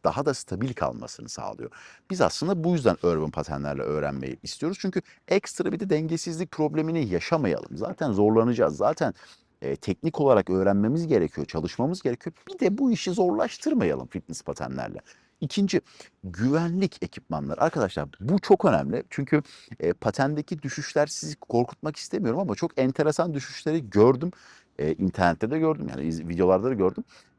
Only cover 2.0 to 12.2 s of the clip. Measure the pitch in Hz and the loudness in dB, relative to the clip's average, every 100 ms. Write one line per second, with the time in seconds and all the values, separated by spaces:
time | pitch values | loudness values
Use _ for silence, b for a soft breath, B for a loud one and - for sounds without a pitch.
2 | - 185 104 - 165 185 165 170 117 85 | -8 0 0 2 -2 0 2 2 2 2
3 | 87 80 78 - 73 71 71 67 57 76 | 2 0 0 -4 -6 -6 -6 -4 -4 -2
4 | 71 69 65 64 - - 156 202 190 180 | -4 -6 -8 -10 -12 -8 -8 -6 -6 -6
5 | - b - 190 - - 180 175 190 156 | -8 b -2 -2 -2 -6 -4 -4 -2 0
6 | 160 165 - 160 175 - 151 151 156 165 | 0 -4 -6 -6 -6 -2 -2 0 -2 0
7 | 117 87 - 165 113 65 - 71 113 196 | 0 -2 0 0 2 0 -4 -8 -6 -4
8 | 208 98 104 110 117 120 78 76 104 160 | 0 4 6 6 4 4 2 2 0 0
9 | 131 - b b b _ 67 69 - 92 | -2 -4 b b b _ -6 -4 -4 -4
10 | 160 - 139 110 90 92 98 98 107 156 | -4 2 4 6 4 2 4 4 2 0
11 | 165 120 78 - 71 82 85 - 131 185 | 2 2 2 -2 -6 -4 -4 -2 -2 -2
12 | 131 120 | -2 -4